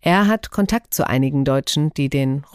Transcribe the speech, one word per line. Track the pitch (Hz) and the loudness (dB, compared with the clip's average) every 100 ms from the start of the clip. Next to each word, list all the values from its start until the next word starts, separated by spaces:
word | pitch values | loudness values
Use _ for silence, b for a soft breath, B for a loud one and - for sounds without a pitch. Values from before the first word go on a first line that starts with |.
Er | - 185 202 | 2 2 2
hat | 220 - | 0 -4
Kontakt | - 196 233 _ - | -2 0 0 _ -4
zu | - | 0
einigen | 127 135 139 135 | 0 0 0 0
Deutschen, | 135 135 151 151 | 0 0 -2 -2
die | - 139 | -2 -2
den | 139 135 139 139 | 0 0 -2 -2